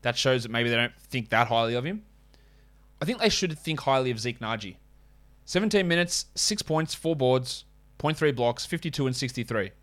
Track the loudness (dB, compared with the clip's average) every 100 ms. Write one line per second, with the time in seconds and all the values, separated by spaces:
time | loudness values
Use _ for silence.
0 | -2 0 2 2 0 0 2 2 0 -4
1 | -8 -6 0 2 4 2 2 0 -4 -8
2 | -12 _ _ -20 _ -20 -20 _ _ _
3 | -4 2 2 2 -2 -4 -4 -2 2 2
4 | 2 -2 -4 -4 -6 -6 -6 -14 _ -20
5 | -20 -20 -20 -20 -2 0 2 2 4 2
6 | 2 -2 -6 -4 -2 -2 0 0 0 -2
7 | -2 2 4 4 0 -10 -14 _ _ -4
8 | -4 2 2 2 0 0 -4 -4 -4 -2
9 | -2 -2 -4 -6 -4 -2 -4 -8